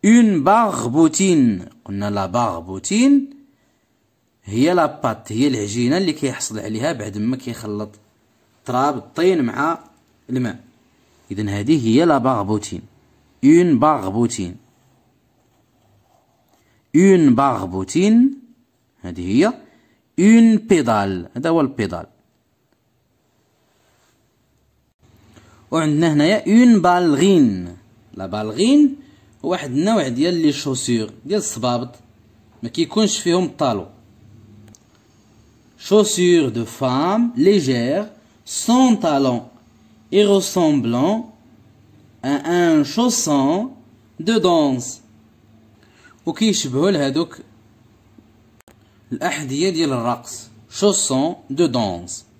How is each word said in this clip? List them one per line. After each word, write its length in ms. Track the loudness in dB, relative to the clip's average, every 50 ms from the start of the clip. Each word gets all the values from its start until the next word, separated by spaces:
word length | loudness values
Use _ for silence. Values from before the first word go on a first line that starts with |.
| 4
اون 380 | 6 6 6 6 4 2 2 2
باربوتين. 1200 | 4 4 4 2 0 -2 -4 -6 -2 2 4 4 4 2 2 2 2 4 4 4 2 2 -2 -6 -14 -18 _ _
قلنا 240 | -10 -8 -6 -6 -4
لا 160 | -4 -4 -4
باربوتين 1040 | -2 -2 -2 -2 -2 -4 -8 -10 -12 -14 -12 -8 -4 0 2 4 4 4 4 2 -2 -14 -20 _ _ _ _ _ _ _ _ _ _ _ _ _ _ _ _ _ _ _ _ _
هي 300 | -8 -2 0 0 2 2
لا 120 | 0 0 -2 -4 -6
بات، 300 | -6 -6 -6 -6 -12 -8
هي 160 | -4 -2 0
العجينة 500 | 0 0 -2 -6 -6 -4 -4 -2 -2 -2
اللي 160 | -2 -2 -4 -4
كيحصل 460 | -4 -6 -6 -6 -8 -12 -10 -10 -10
عليها 340 | -10 -8 -8 -6 -6 -6 -6
بعد 240 | -8 -10 -10 -8
ما 200 | -6 -4 -4 -6
كيخلط 520 | -6 -8 -12 -14 -12 -10 -10 -10 -10 -10 -12 -16 _ _ _ _ _ _ _ _ _ _ _ _ _ _
تراب 320 | -6 -2 0 0 0 -2
الطين 460 | -4 -12 -12 _ 0 0 2 2 2 -2
مع 360 | -4 -4 -4 -4 -4 -4 -6 -12 _ _ _ _ _ _ _ _ -8
الماء. 340 | -6 -4 -4 -6 -8 -12 _ _ _ _ _ _ _ _ _ _ _ _ _ _
إذن 180 | -8 -6 -6 -4
هذه 380 | -4 -4 -2 0 0 0 2
هي 180 | 2 2 4 4
لا 120 | 2 2
باربوتين. 640 | 2 0 0 -2 -2 -2 -4 -4 -6 -6 -10 -14 -14 -16 -18 _ _ _ _ _ _ _ _ _ _ 4
اون 360 | 6 6 6 6 4 2 2
باربوتين. 760 | 2 2 0 0 -4 -4 -2 -2 -2 -2 -2 -6 -10 -10 -10 -16 _ _ _ _ _ _ _ _ _ _ _ _ _ _ _ _ _ _ _ _ _ _ _ _ _ _ _ _ _ _ _ _ _ _ _ _ _ _ _ _ _ _ _ _ _ _ 2
اون 400 | 4 6 6 6 6 6 4 4
باربوتين. 1040 | 4 2 0 0 -2 -6 -6 -6 -8 -8 -4 -2 0 2 4 4 4 4 2 0 -6 -18 _ _ _ _ _ _ _ _ _ _ _
هذه 260 | -16 -14 -12 -10 -6
هي. 260 | -2 2 2 2 2 0 -6 -18 _ _ _ _ _ _ _ _ _ _ 2
اون 380 | 4 6 6 8 6 6 4
بيدال. 720 | 2 2 2 2 2 2 2 0 0 0 -2 -4 -6 -8 -10 _
هذا 140 | -6 -4 0
هو 120 | 0 0
البيدال. 440 | 0 -2 -2 -6 -6 -6 -6 -10 -12 -16 _ _ _ _ _ _ _ _ _ _ _ _ _ _ _ _ _ _ _ _ _ _ _ _ _ _ _ _ _ _ _ _ _ _ _ _ _ _ _ _ _ _ _ _ _ _ _ _ _ _ _ _ _ _ _ _ _ _ _ _ _ _ _ _ _ -20 _ _ _ _ _ _
وعندنا 420 | -4 -2 0 0 0 2 2 2 2
هنايا 320 | 2 2 2 2 0 0
اون 340 | 2 4 6 6 6 6 6
بالغين. 960 | 4 2 2 2 2 0 2 2 4 4 6 6 4 4 2 -4 -8 -10 -14 -20 _ _ _ _ _ _ -16
لا 120 | -14 -12
بالغين 720 | -8 -8 -8 -8 -8 -2 0 2 4 6 4 4 4 2 -6 -16 -20 _ _ _ _ _ _ -6
هو 40 | -6
واحد 220 | -4 -4 -6 -4
النوع 360 | -2 -2 0 0 0 0 -2
ديال 260 | -2 -2 -2 -2 -2 0
لي 180 | 0 0 0
شوسور، 580 | -2 -2 -4 -6 -6 -4 -2 -2 -2 -2 -2 -6 -12 -18 _
ديال 140 | -4 -4 -4
الصبابط. 560 | -4 -6 -8 -6 -4 -4 -4 -4 -6 -10 -14 -20 _ _ _ _ _ _ _ _ _ _ _ _ -14
ما 60 | -10
كيكونش 500 | -4 -4 -4 -2 0 0 0 0 -2 -2
فيهم 240 | -2 0 0 0 0
الطالو. 440 | -2 -4 -4 -2 -2 -2 -4 -8 -12 -18 -20 _ _ _ _ _ -20 -20 -20 -20 -20 -20 -20 -20 -20 -20 _ _ _ _ _ _ _ _ _ _ _ _ _ _ _ _ _ _ _ _ _ -4 2
Chaussures 600 | 2 2 2 2 0 0 2 4 4 4 2 0
de 120 | -4 -6 -8
femme 680 | -8 -8 -6 -4 -2 -2 -2 -2 -2 0 0 -2 -2 0
légère, 680 | 2 2 4 4 2 2 0 -2 -2 -2 -2 -4 -4 -6 -10 -16 _ _ _ _ _ _
sans 500 | -12 -10 -8 -2 0 2 2 4 2 2
talons 500 | 0 0 -2 0 0 0 0 -2 -4 -8 -12 _ _ _ _ _ _ _ _ _ _ _ _
et 120 | 0 2 4
ressemblant 880 | 4 2 0 0 -2 -2 0 0 2 2 0 0 -2 -2 0 0 0 -2 -4 -6 -12 -18 _ _ _ _ _ _ _ _ _ _ _ _ _ _ _ _ _ -6
à 120 | -6 -4 -4 -4 -2 0 0 2
un 200 | 2 2 2 0
chausson 840 | 0 -2 0 0 0 0 -2 -2 0 0 0 0 0 0 -2 -4 -8 -10 -18 -20 _ _ _ _ _ _ -8
de 200 | -4 -2 0 0
danse. 600 | 2 2 2 2 2 0 -2 -4 -6 -12 -16 -18 _ _ _ _ _ _ _ _ _ _ _ _ _ _ _ _ _ _ _ _ _ -20 _ _ _
وكيشبهوا 640 | -10 -4 0 0 0 0 -2 -4 -4 -2 0 0 0
لهادوك 480 | 0 0 -2 -2 -2 -4 -6 -6 -10 -20 -20 -20 _ _ _ _ _ _ _ _ _ _ _ _ _ -20 _ _ _ _ _ _ _ _ _ -20 _ _ _ _ _ _ _ _
الأحذية 580 | -10 -6 -6 -6 -6 -6 -8 -8 -4 -2 -2 -2
ديال 240 | -2 -2 -2 -2 -2
الرقص. 540 | -2 -2 -4 -4 -6 -8 -18 -18 -18 -18 -20 -20 -20 _ _ -6 0
Chausson 560 | 0 0 2 0 -2 -2 -2 -2 -2 -2 -4 -8 -12 _ -2
de 140 | 0 0
danse. 560 | 0 0 -2 -2 -2 -4 -8 -10 -14 -16 -18 -18 _ _